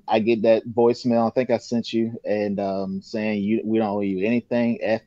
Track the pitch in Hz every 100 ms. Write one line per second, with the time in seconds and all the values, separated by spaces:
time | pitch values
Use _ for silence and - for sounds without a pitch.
0 | - 113 110 117 113 110 120 120 117 120
1 | 123 117 113 131 123 113 - 117 - 113
2 | 113 117 - 104 104 98 98 98 95 95
3 | - 110 107 104 98 110 107 110 107 104
4 | 101 92 104 120 - 120 117 113 101 110